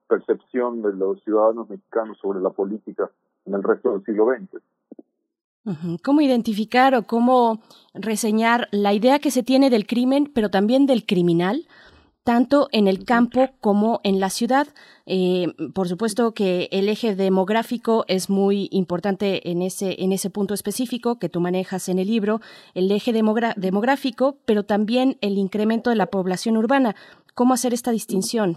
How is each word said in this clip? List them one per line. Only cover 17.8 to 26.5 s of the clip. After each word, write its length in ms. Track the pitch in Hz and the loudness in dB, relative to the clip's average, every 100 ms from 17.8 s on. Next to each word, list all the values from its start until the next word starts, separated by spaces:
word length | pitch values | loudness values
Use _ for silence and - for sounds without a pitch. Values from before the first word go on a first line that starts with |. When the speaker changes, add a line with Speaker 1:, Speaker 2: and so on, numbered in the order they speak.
| 226 226 - | -2 -2 0
Speaker 2:
es 220 | 185 185 | -4 0
muy 400 | 196 196 202 190 | 0 2 0 -2
importante 800 | 196 175 175 202 190 202 180 - | -2 -2 -4 -4 -2 -2 -2 -4
en 120 | 175 | -4
ese, 400 | 185 - 190 - | -4 -4 -6 -2
en 120 | 190 | -2
ese 160 | 190 196 | -2 -4
punto 240 | 208 202 | -4 -4
específico 680 | 202 208 202 247 240 233 240 | -4 -6 -6 -6 -4 -4 -4
que 80 | 175 | -4
tú 140 | 175 | -2
manejas 480 | 180 185 185 185 - | -2 -2 -4 -6 -4
en 100 | 185 | -2
el 80 | 208 | 0
libro, 320 | 226 208 220 - - - | 0 0 -4 -6 -20 -12
el 160 | 180 190 | -2 0
eje 200 | 208 247 | 0 0
demogra-, 420 | 220 220 220 226 202 | 0 2 0 -2 -2
demográfico, 800 | 185 196 233 277 262 - 262 277 - | -2 0 0 0 -2 0 -2 0 -2
pero 180 | 208 | -2
también 540 | 202 208 214 247 262 254 | 0 -2 0 2 0 0
el 180 | 208 196 | -2 -2
incremento 520 | 190 208 214 226 240 | -2 -2 0 0 0
de 80 | 220 | 0
la 100 | 180 | 0
población 480 | 196 185 180 226 | -2 -2 -2 0